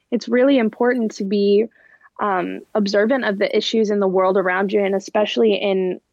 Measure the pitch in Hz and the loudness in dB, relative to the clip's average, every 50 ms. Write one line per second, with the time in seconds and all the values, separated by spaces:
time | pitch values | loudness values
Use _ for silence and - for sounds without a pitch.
0 | _ _ 240 226 - 233 233 247 254 277 285 254 226 214 - - 240 247 247 247 | _ _ -6 -6 -4 -2 0 2 4 4 4 4 2 0 -2 0 0 0 0 0
1 | 220 214 - - 202 190 208 202 202 202 202 202 226 226 _ _ _ _ _ _ | -2 -4 -6 -6 -6 -2 0 0 2 4 4 2 2 0 _ _ _ _ _ _
2 | _ _ _ - 202 208 190 180 175 185 190 - - - - 214 202 196 208 254 | _ _ _ -6 -4 -2 -2 -2 -4 -4 -8 -10 -10 -6 -4 -2 -2 0 2 2
3 | 220 220 277 254 220 214 196 196 202 - - 220 - - - 226 220 202 208 202 | 2 2 0 0 0 -2 -2 -2 -2 -2 0 -2 -2 0 0 0 0 0 0 0
4 | 202 190 180 190 185 190 196 202 170 180 180 190 202 190 208 208 202 190 196 190 | 0 0 2 2 2 2 2 2 0 0 0 -2 -2 0 0 0 0 0 -2 -4
5 | - - - 214 214 208 - 240 233 220 196 - - 202 190 190 185 185 180 - | -4 -2 -2 -2 0 0 0 2 2 2 2 0 0 -2 0 0 0 -2 -4 -6
6 | _ _ | _ _